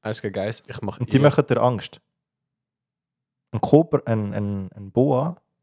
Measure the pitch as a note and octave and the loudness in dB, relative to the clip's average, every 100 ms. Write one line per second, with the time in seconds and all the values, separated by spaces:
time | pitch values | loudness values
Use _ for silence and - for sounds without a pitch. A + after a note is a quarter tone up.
0 | G#2+ G#2+ G#2 G2 G2+ - - - G2+ - | -8 -6 -6 -6 -6 -8 -14 -12 -10 -8
1 | B2 C3+ C#3+ C#3 - A#2 B2 A2 - - | 0 4 6 4 2 2 0 0 -8 -16
2 | _ _ _ _ _ _ _ _ _ _ | _ _ _ _ _ _ _ _ _ _
3 | _ _ _ _ _ A2+ - D3 E3 C#3 | _ _ _ _ _ -6 4 4 6 0
4 | - A2+ G2+ G2+ G2+ G2 F#2 - G2 A2+ | 0 -2 -2 -4 -4 -6 -8 -14 -4 0
5 | C#3+ B2+ D#3+ F3 _ _ | 2 0 -2 -8 _ _